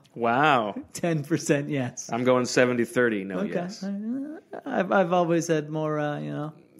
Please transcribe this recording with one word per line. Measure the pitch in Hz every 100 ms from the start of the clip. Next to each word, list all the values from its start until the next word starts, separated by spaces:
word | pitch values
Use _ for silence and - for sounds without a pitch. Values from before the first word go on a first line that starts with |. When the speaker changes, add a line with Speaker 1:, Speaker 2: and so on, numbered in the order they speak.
| _
Speaker 1:
Wow. | - 117 120 151 135 107 98 -
Speaker 2:
Ten | - 175 160
percent | 139 160 - 147 147
yes. | 143 123 - -
Speaker 1:
I'm | 117
going | 127 127 120
seventy | - 123 117
thirty, | 113 - 120 104
no | 95 92
Speaker 2:
Okay. | 208
Speaker 1:
yes. | 185 175 208 190 202 214 262 285 320 - - 285
Speaker 2:
I've, | - 190
I've | 202 180
always | 180 175 170 156
had | 160 151
more, | 156 156 151
uh, | 147 147
you | 151
know. | 147 151 160 _ -